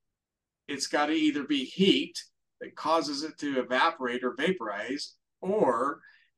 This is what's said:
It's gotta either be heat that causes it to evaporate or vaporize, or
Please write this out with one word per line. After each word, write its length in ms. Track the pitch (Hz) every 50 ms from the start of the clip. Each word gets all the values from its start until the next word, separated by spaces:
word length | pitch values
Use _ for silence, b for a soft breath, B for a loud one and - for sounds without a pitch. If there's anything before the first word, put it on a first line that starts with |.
| _ _ _ _ _ _ _ _ _ _ _ _ _ -
It's 180 | 143 131 -
gotta 260 | - 160 147 147 151
either 320 | 160 160 156 151 139 147 127
be 200 | 139 147 135 127
heat 580 | - - 180 190 185 135 - - - - - - - _ _ _ _ _ _
that 140 | - - -
causes 480 | - - 151 165 165 143 147 143 139
it 140 | 156 156 - -
to 220 | 151 143 135 127
evaporate 640 | 120 117 127 131 160 165 160 - 127 120 123 127 127
or 100 | 123 113
vaporize, 800 | 135 151 185 185 - 117 - 196 - 110 - 143 147 - - - _ _ _ _ _
or 600 | - 185 208 220 - 131 120 120 131 156 - b b b b b b b b